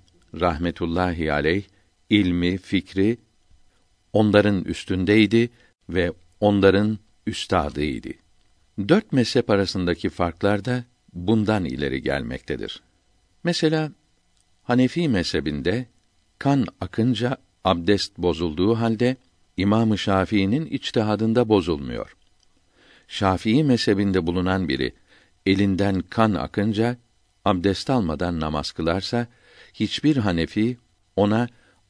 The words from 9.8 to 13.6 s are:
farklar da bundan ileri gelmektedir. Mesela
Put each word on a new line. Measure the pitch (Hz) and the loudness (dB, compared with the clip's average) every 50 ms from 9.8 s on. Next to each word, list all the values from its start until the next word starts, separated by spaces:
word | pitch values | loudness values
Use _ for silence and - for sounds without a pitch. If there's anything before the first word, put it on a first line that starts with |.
| 90 87 85 - - 90 | -2 -2 -2 -2 -4 -4
farklar | - - 90 85 82 - - 101 104 101 98 | -2 -2 -2 -2 -2 0 0 0 0 0 -2
da | 127 123 127 120 - _ _ _ _ - | -4 -4 -6 -6 -10 _ _ _ _ -14
bundan | 87 87 95 113 110 107 98 110 104 92 | -6 -2 0 0 2 2 0 0 -2 -2
ileri | 71 64 65 73 69 65 67 | -4 -4 -4 -4 -4 -4 -4
gelmektedir. | 65 67 69 67 60 58 62 - - - 71 57 52 50 - - - _ _ _ _ _ _ _ _ _ _ _ - | -4 -4 -4 -4 -4 -6 -10 -10 -8 -8 -8 -8 -8 -10 -14 -16 -20 _ _ _ _ _ _ _ _ _ _ _ -6
Mesela | 170 170 - | -4 -2 0